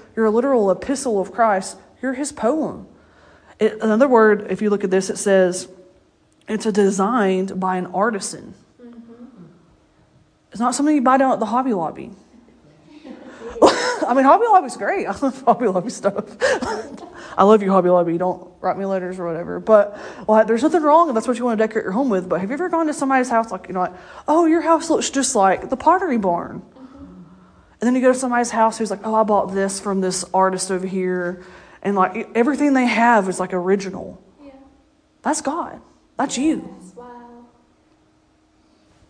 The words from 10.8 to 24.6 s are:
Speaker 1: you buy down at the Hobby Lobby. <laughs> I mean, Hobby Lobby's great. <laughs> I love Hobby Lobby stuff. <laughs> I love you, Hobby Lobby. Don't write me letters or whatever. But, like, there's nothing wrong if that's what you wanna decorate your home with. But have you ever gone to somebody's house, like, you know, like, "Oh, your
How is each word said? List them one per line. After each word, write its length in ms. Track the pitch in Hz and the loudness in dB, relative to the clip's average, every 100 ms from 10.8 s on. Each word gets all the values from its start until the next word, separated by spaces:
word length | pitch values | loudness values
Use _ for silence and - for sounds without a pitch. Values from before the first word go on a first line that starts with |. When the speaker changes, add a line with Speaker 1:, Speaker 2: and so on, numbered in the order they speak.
| 285 | 2
Speaker 1:
you 80 | 302 | 2
buy 140 | 247 269 | 4 4
down 160 | 269 | 4
at 80 | 226 | 0
the 60 | 214 | 0
Hobby 260 | 233 262 | -2 0
Lobby. 380 | 202 156 139 135 196 _ - _ _ _ _ _ | -2 -4 -8 -14 -18 _ -20 _ _ _ _ _
<laughs> 720 | 302 - - - - 453 480 | -20 -20 -20 -20 -18 -16 2
I 500 | - - 494 480 302 | 2 2 -2 -4 -2
mean, 100 | 254 | 2
Hobby 220 | 269 359 466 | 4 4 6
Lobby's 300 | 381 277 - | 4 2 -4
great. 300 | 202 381 180 | -4 -4 -4
<laughs> 20 | |
I 80 | 190 | -4
love 240 | 269 - | -6 0
Hobby 240 | - 127 - | 0 2 0
Lobby 220 | 185 175 | -2 -4
stuff. 460 | - 196 196 208 - | -4 -4 -4 -8 -2
<laughs> 1000 | 554 508 - 440 - - - - - - | -2 0 -4 -8 -10 -14 -18 -20 -8 2
I 60 | |
love 180 | 196 220 | 4 6
you, 80 | 196 | 4
Hobby 180 | 190 180 | 2 4
Lobby. 300 | 180 170 170 | 2 2 -2
Don't 340 | 180 - - - | -2 -4 -10 -6
write 160 | 185 185 | -4 -4
me 80 | |
letters 340 | 196 190 180 185 | -4 -4 -6 -8
or 80 | 170 | -8
whatever. 340 | 165 175 175 | -8 -8 -6
But, 380 | 180 220 202 - - - 208 | 4 6 4 -2 -16 -8 2
like, 180 | 220 214 | 2 4
there's 160 | 226 | 2
nothing 200 | 294 349 | 2 2
wrong 260 | 302 311 339 | 4 4 4
if 60 | |
that's 140 | 226 226 | 0 -2
what 100 | 233 | -2
you 60 | |
wanna 120 | 240 214 | -2 0
decorate 280 | 220 220 | -2 -2
your 80 | - | -2
home 180 | 196 277 | -2 0
with. 180 | 190 180 | -2 -2
But 120 | 160 | -4
have 100 | 196 | -4
you 40 | |
ever 140 | 277 359 | -4 -4
gone 200 | 330 320 | -2 -2
to 60 | |
somebody's 360 | 302 269 269 254 | -2 0 0 0
house, 200 | 233 226 | 0 -2
like, 180 | 185 - | -6 -8
you 60 | |
know, 60 | 190 | -4
like, 140 | 180 - - - - | -4 -6 -20 -10 0
"Oh, 160 | 311 330 | 2 4
your 140 | 330 | 2